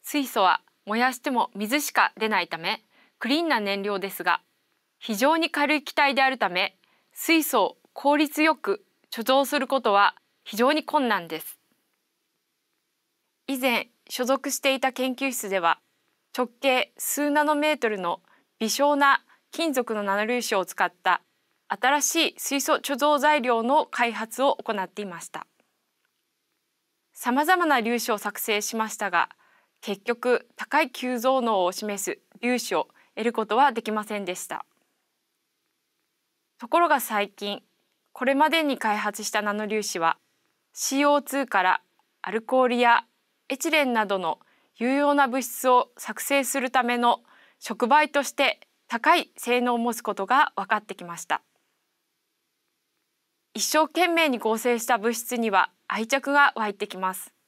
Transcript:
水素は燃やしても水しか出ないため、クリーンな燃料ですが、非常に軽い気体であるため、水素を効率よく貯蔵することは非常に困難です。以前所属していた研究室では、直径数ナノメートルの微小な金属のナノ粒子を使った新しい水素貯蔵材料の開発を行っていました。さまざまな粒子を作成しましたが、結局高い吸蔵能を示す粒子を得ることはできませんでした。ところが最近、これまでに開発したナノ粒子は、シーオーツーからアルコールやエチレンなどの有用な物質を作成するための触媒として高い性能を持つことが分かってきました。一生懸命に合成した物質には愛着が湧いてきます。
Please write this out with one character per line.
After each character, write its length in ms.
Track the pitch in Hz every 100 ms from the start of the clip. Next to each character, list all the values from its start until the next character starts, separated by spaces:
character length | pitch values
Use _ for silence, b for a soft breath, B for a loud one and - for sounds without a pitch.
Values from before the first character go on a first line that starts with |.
| -
水 200 | 294 262
素 160 | 226
は 180 | 185 - _ _
燃 160 | - 220
や 140 | 254
し 40 | 254
て 120 | 302
も 200 | 247 -
水 260 | 196 208 285
し 100 | 285
か 220 | - 202 -
出 100 | 220
な 140 | 202
い 60 | 170
た 100 | 165
め、 260 | 170 220 b b b _
ク 100 | 226
リ 80 | 294
ー 40 |
ン 60 | 339
な 100 | 254
燃 220 | 202 196
料 180 | 202 196
で 120 | 196
す 120 | -
が、 200 | 180 - _ _ _ _ _ _
非 180 | - 202
常 220 | 269 330
に 100 | 330
軽 280 | 302 285 302
い 60 |
気 120 | -
体 200 | - 285
で 80 | 262
あ 60 | 269
る 80 | 262
た 140 | 202
め、 260 | 180 202 _ _ _ _
水 280 | - - 330
素 200 | 294 240
を 140 | 185 - _
効 240 | - 277 294
率 240 | 302 294
よ 120 | 311
く 300 | 311 - - _ _ _
貯 140 | -
蔵 220 | 226 262 269
す 120 | 294
る 80 | 262
こ 140 | 269
と 140 | 240
は 200 | 202 202 - _ _
非 140 | - 202
常 140 | 247
に 120 | 302
困 240 | 294 302 247
難 180 | 202 165
で 140 | 160
す。 180 | - - _ _ _ _ _ _ _ _ _ _ _ _ _ _ _ _ _ _ -
以 100 | 269
前 320 | 254 226 - _ -
所 160 | - 247
属 240 | 269 285
し 100 | -
て 140 | 277
い 60 | 269
た 120 | 269
研 220 | 254 262
究 180 | 247 269
室 160 | 247 208
で 100 | 190
は、 220 | 165 - _ _ _ _ _ -
直 120 | 240
径 440 | _ 277 254 - _
数 320 | - - 294
ナ 120 | 294
ノ 120 | 294
メ 180 | 294 302
ー 60 | 302
ト 100 | 226
ル 100 | 208
の 220 | 175 180 b b b _
微 100 | 220
小 280 | - 285 285
な 280 | 285 269 b b _
金 200 | - 330
属 220 | 254 240
の 80 | 214
ナ 140 | 202 196
ノ 100 | 214
粒 160 | 247
子 120 | 233 202
を 100 | 185
使 180 | -
っ 80 | 180
た 300 | _ 185 175 _ _ _ _ _
新 340 | 202 247 285
し 120 | 277 330 311
い 60 | -
水 240 | - 277
素 140 | 269
貯 240 | 311 - 277
蔵 200 | 294 294
材 220 | 285 302
料 220 | 254 233
の 240 | 226 294 -
開 260 | - 240
発 300 | 214 226 -
を 120 | 269 -
行 180 | -
っ 120 | 208 185
て 140 | -
い 60 | 202
ま 160 | 170
し 80 | -
た。 160 | - - _ _ _ _ _ _ _ _ _ _ _ _ _ _ _ _
さ 180 | - 240
ま 140 | 254 302
ざ 100 | 359
ま 80 |
な 140 | 330 262
粒 200 | 220 240
子 120 | 233
を 80 | 208
作 200 | 208 202
成 220 | - 208
し 160 | 208 226
ま 140 | 220
し 80 | -
た 120 | 202
が、 200 | 175 - b b b b b
結 240 | - 196
局 440 | 226 240 247 240 - -
高 240 | - 285
い 80 | 285
吸 320 | - 254 247
蔵 220 | 254 262
能 200 | 240 202
を 80 | 180
示 320 | 185 208 202
す 160 | 190 - _ -
粒 180 | 240 247
子 160 | 240
を 140 | 170 - b b -
得 80 |
る 80 | 226
こ 100 | 233
と 140 | 208 220
は 140 | 277
で 100 | 233
き 100 | 226
ま 100 | 214
せ 160 | 208 208
ん 60 |
で 100 | 185
し 120 | 180 -
た。 180 | 160 - _ _ _ _ _ _ _ _ _ _ _ _ _ _ _ _ _ _ _
と 120 | 240
こ 120 | 330
ろ 80 | 339
が 120 | 285
最 280 | - 214 202
近、 340 | - 202 202 _ _ _ _ _
こ 100 | -
れ 100 | 254
ま 140 | 277 302
で 140 | 330
に 160 | 302 262
開 180 | 220 208
発 280 | 208 202
し 60 | 208
た 120 | 208
ナ 100 | 208
ノ 160 | 208 214
粒 140 | 214
子 160 | 208 180
は、 180 | 165 - _ _ _ _ _
シ 280 | - - 269
ー 100 | 285
オ 80 | 294
ー 40 |
ツ 140 | 285 269
ー 60 | 254
か 160 | 196
ら 200 | 185 - _ _ _ _
ア 80 | -
ル 100 | 214
コ 220 | 220 254
ー 60 | 254
ル 100 | 240
や 260 | 240 233 - _ _ _ _
エ 80 | 277
チ 120 | 330
レ 140 | 302
ン 80 | 269
な 140 | 233 202
ど 120 | 196
の 220 | 170 - b b b _
有 180 | 240
用 180 | 277 285
な 160 | 285 269
物 160 | 254
質 240 | 247 - 254
を 220 | 247 - -
作 240 | - 214
成 220 | - 277
す 140 | 247 277
る 120 | 254
た 120 | 262
め 140 | 240 240
の 260 | 240 - b b b b
触 260 | - 220
媒 260 | 233 294 302
と 120 | 285
し 100 | 269
て 340 | - 269 - _ _ _
高 300 | 233 254 339
い 140 | - -
性 240 | - 247
能 140 | 247
を 20 | 240
持 160 | 233
つ 80 | 233
こ 140 | -
と 100 | 202
が 300 | 190 202 202 -
分 100 | 190
か 120 | 214
っ 40 |
て 120 | 214
き 100 | 190
ま 140 | 175 170
し 80 | -
た。 160 | 151 _ _ _ _ _ _ _ _ _ _ _ _ _ _ _ _ _ _ _ _ _
一 100 | 214
生 240 | - 311 311
懸 220 | 320 359
命 220 | 330 320
に 80 | 240
合 180 | 220 220
成 220 | 247 240
し 80 | 233
た 100 | 240
物 180 | 220
質 220 | 233 - 247
に 140 | 226
は 200 | 196 - _ -
愛 200 | 196 220
着 240 | 269 269
が 220 | 285 285 -
湧 120 | 214
い 60 |
て 140 | 202 208
き 80 | 185
ま 160 | 190
す。 220 | 185 - _